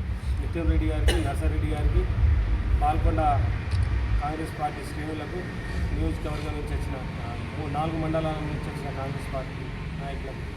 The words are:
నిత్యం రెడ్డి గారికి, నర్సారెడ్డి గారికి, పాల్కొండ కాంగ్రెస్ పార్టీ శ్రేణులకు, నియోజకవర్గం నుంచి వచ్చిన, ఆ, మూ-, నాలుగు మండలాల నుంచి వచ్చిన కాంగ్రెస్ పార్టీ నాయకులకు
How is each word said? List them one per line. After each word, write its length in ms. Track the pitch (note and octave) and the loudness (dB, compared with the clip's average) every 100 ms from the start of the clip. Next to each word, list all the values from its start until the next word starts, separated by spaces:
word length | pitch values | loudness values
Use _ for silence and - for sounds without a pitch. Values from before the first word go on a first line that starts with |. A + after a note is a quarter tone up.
| - - - - | -2 -2 0 0
నిత్యం 280 | - E3+ D#3+ | 0 0 2
రెడ్డి 180 | - D#3 | 4 4
గారికి, 400 | D#3 D3+ D#3+ D#3 | 4 4 4 2
నర్సారెడ్డి 400 | - D#3+ D#3 D3+ | 2 0 2 0
గారికి, 340 | D3+ - - - - - - - - - - | 2 2 4 2 4 6 6 4 2 2 2
పాల్కొండ 400 | - D#3 E3 D#3+ D#3 C#3 - - - - - - - - | 4 4 4 4 4 4 2 0 0 2 2 2 2 2
కాంగ్రెస్ 400 | D3 D#3 D#3+ - | 0 -2 -4 -2
పార్టీ 320 | D3+ - - | -2 -2 -6
శ్రేణులకు, 460 | D#3 D3+ D#3 D#3 F3 E3+ - - - - D3+ | -6 -6 -4 -4 -6 -6 -6 -4 -2 0 0
నియోజకవర్గం 580 | D#3+ D#3+ D3+ D3 D3 D3+ | 0 0 -2 -4 -4 -4
నుంచి 180 | D3 D3 | -2 -2
వచ్చిన, 200 | - - | -2 -4
ఆ, 320 | - - - - - | -6 -6 -6 -6 -6
మూ-, 200 | - D3 | -6 -2
నాలుగు 240 | C#3+ D#3+ D#3+ | 0 0 0
మండలాల 360 | D#3 D#3+ D#3 | 0 0 0
నుంచి 360 | D3+ D3+ D3 - | 0 -2 -4 -4
వచ్చిన 280 | - C3+ C3+ | -4 -4 -4
కాంగ్రెస్ 360 | C3+ C3+ - | -4 -4 -4
పార్టీ 320 | C3+ C3 - - - - - | -4 -4 -6 -8 -6 -6 -6
నాయకులకు 420 | D#3+ - - - - | -6 -6 -6 -6 -8